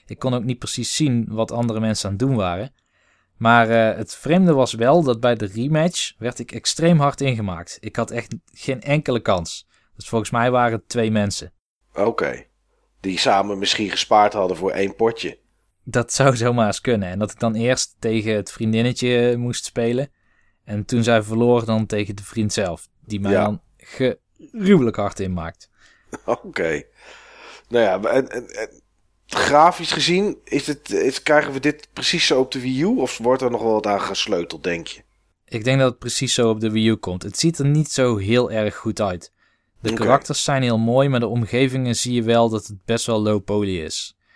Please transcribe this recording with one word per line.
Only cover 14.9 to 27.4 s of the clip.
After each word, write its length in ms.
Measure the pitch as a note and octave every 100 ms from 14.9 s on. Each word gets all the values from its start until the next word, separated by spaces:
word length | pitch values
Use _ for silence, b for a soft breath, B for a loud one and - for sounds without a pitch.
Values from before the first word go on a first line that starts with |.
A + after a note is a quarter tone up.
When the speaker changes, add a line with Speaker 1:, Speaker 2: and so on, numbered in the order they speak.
| -
Speaker 2:
potje. 440 | A2+ A2+ E2+ - _ _ _ _
Speaker 1:
Dat 300 | B2+ A#2+ A#2
zou 220 | - C#3 A#2
zomaar 300 | A#2+ A#2+ G#2+
eens 140 | -
kunnen. 280 | - A2 F2+
En 100 | F#2+
dat 120 | G#2+
ik 80 | -
dan 160 | A#2 A2
eerst 400 | A#2+ B2+ - _
tegen 360 | A2+ A2+ G#2+ G#2+
het 160 | F#2+
vriendinnetje 840 | - A2 A2 B2 B2 B2 A#2+ A#2+ A#2+
moest 280 | A#2+ - -
spelen. 460 | B2 A#2 B2 C#3+ _ _ _ _ _
En 220 | - G#2 -
toen 180 | A#2+
zij 200 | A#2 A2+
verloor, 420 | G#2 A2+ A#2+ A#2+ A2
dan 200 | A2 G#2+
tegen 300 | G#2+ G2+ G2+
de 80 |
vriend 300 | - A2+ G#2+
zelf. 340 | - F#2 E2+ - _ -
Die 140 | G#2
mij 120 | G2
Speaker 2:
Ja. 120 | G2
Speaker 1:
dan 180 | G#2 G#2 _ _ - - B2+ - _ _ -
gruwelijk 440 | A3+ F#3+ F#3 A#2 G#2
hard 240 | G2+ -
inmaakt. 500 | F#2+ F2+ E2 - - b b b
Speaker 2:
<laughs> 240 | b - -
Oké. 580 | A#2 - - E2 D2+ - B B B B B